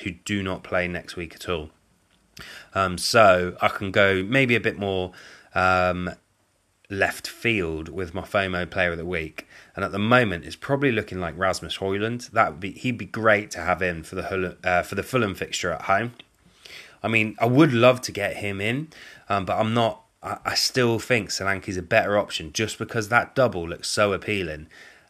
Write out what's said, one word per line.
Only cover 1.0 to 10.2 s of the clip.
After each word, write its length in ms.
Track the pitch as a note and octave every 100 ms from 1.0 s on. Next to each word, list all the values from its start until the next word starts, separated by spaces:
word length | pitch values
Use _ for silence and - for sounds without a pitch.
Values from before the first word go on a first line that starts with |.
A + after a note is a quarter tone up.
| - -
week 180 | E2
at 140 | - -
all. 220 | F2 D2+ - _ _ _ _ _ - - - -
Um, 240 | F#2+ F#2+ F2+
so 580 | - A#2 G#2 F2+ F2+ F2
I 60 | -
can 220 | - G2+
go 300 | F#2+ G2 F#2+
maybe 320 | F#2+ C3+ C3
a 60 | A#2
bit 180 | G#2+ F2
more, 340 | G2 F#2+ F2+ - - - -
um, 560 | F#2+ F#2 F#2 F2+ F2+ F2 - _ _ _ _ _ _ _
left 360 | G2 F#2 - -
field 600 | - A#2 A2 E2+ D#2+ E2
with 240 | F2+ F2+
my 80 | F#2+
fomo 480 | F2+ G#2 F#2+ F2+ F2
player 240 | - F2+
of 60 | E2
the 80 | E2+
week. 420 | F2+ D#2 - - - -
And 80 | - F#2+
at 60 |
the 60 | F#2+
moment, 460 | G#2+ B2+